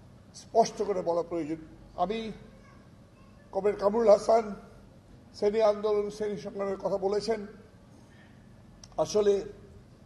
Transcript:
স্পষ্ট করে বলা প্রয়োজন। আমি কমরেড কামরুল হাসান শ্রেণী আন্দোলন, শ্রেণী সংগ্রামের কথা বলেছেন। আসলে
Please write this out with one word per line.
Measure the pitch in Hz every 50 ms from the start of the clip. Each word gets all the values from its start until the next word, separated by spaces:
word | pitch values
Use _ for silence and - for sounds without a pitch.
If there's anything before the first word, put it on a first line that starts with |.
| - - - - - - -
স্পষ্ট | - - - - 220 226 226 - - 214
করে | 190 202 185 175
বলা | 170 170 175 165
প্রয়োজন। | - 175 170 156 143 165 160 - - - - - - -
আমি | - 180 180 220 226 226 220 - - - - - - - - - - - - - - - - - - - - - - - - -
কমরেড | 196 185 208 196 -
কামরুল | 196 202 208 233 233 208
হাসান | 202 208 - - 226 233 220 208 196 - - - - - - - - - - - - - - - -
শ্রেণী | - 208 208 208 226
আন্দোলন, | 220 208 208 202 202 214 208 208 208 208
শ্রেণী | 208 - 214 208 208
সংগ্রামের | 180 - 202 190 196 196 196 190
কথা | 190 - 185 190 190
বলেছেন। | 185 196 208 208 202 226 226 214 202 202 - - - - - - - - - - - - - - - - - - - - - - - - - - - - -
আসলে | - 156 156 - 208 208 202 202 196 - - - - - - - - - - - - -